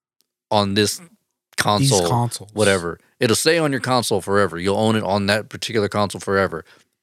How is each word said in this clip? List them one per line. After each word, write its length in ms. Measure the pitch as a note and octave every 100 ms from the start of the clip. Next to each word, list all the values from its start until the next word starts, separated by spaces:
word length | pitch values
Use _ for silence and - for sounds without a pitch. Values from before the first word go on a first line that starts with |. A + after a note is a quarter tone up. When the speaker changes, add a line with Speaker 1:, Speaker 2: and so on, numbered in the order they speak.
| _ _ _ _ -
Speaker 1:
on 240 | G#2+ G2+
this 260 | G2+ G#2 - - _ _ _ _ -
console, 440 | - G#2 C#3 G2+
Speaker 2:
These 80 | E2+
consoles. 420 | A#2+ A#2+ - G2+
Speaker 1:
whatever. 440 | G#2 G#2 F#2+ E2+ D#2+ _ -
It'll 160 | - G#2+
stay 220 | D#3+ E3
on 120 | D3+
your 100 | C3
console 400 | B2 B2+ A2 G2+
forever. 380 | G2 G2+ F#2+ E2
You'll 180 | F#2+ G2+
own 180 | A2 A2
it 80 |
on 220 | F#2 G2+ G2
that 220 | G#2+ -
particular 400 | G#2 - A2+ G2+
console 320 | G#2+ G2+ F#2+
forever. 440 | G2+ G2 F#2 D#2+ - _ _ _